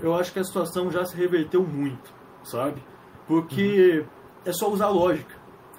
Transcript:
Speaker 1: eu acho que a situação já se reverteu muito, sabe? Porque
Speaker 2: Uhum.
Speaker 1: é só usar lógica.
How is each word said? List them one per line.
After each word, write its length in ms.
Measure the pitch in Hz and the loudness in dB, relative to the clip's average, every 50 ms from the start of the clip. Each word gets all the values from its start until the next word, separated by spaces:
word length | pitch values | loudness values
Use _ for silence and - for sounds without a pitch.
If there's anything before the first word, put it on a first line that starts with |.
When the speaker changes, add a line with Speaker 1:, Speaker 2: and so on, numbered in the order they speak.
| - | -2
Speaker 1:
eu 100 | 165 170 | 0 0
acho 160 | 175 180 180 - | 0 0 -2 -4
que 40 | 190 | -6
a 40 | 185 | -6
situação 480 | 185 - 196 170 165 - 180 180 185 | -4 -2 -4 -4 -4 -4 -4 -4 -2
já 140 | 160 180 185 | -2 -2 -4
se 100 | 180 - | -4 -4
reverteu 480 | 170 180 175 175 170 156 156 - 180 185 | -2 -2 0 0 0 0 2 2 0 0
muito, 500 | 170 143 139 143 143 131 120 - - - - - - - - - | 0 -2 -4 -4 -4 -6 -8 -16 -20 -20 -20 -20 -20 -20 -20 -16
sabe? 400 | - - 117 127 143 151 131 - - - - - - - - - | -10 -6 -4 -4 -4 -6 -8 -14 -20 -20 -20 -20 -20 -20 -14 -6
Porque 720 | - 156 165 160 165 135 165 196 202 208 196 185 180 170 156 | 0 0 0 0 0 -2 -2 0 2 6 6 6 6 6 4
Speaker 2:
Uhum. 40 | 151 - - - - - - - - | 0 -4 -10 -20 -20 -20 -20 -14 -8
Speaker 1:
é 60 | 185 170 | -6 -4
só 160 | 170 220 202 | -2 -2 -2
usar 200 | 214 190 214 202 | 0 0 2 2
lógica. 440 | 208 180 175 180 160 160 - - - - - - - - - - - | 4 4 4 2 2 0 -4 -12 -18 -20 -20 -20 -20 -20 -20 -20 -18